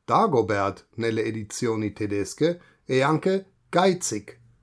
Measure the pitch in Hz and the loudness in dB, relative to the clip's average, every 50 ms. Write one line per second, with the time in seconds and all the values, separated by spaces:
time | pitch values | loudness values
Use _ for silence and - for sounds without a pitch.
0 | _ - 117 170 220 208 147 120 104 98 104 101 98 101 - - - _ _ - | _ 0 2 2 2 4 4 2 2 2 2 0 0 -2 -2 -6 -12 _ _ -4
1 | 113 113 110 113 113 113 110 110 107 107 - - 123 117 110 110 107 101 101 - | -2 0 0 0 -2 -2 -4 -6 -8 -8 -6 -4 -2 -2 0 0 -2 -4 -4 -4
2 | 107 101 101 101 98 - - - 147 170 175 175 - _ _ _ _ - 131 131 | -4 -4 -2 -2 -4 -4 -2 -2 0 0 0 -4 -10 _ _ _ _ -2 0 2
3 | 135 143 160 151 - 185 190 196 190 - _ _ _ _ - 170 185 196 175 180 | 2 2 2 0 0 0 -2 -2 -4 -8 _ _ _ _ 0 2 4 4 2 2
4 | - - 113 104 - - - - - _ _ _ | -2 -4 -6 -6 -8 -10 -16 -20 -20 _ _ _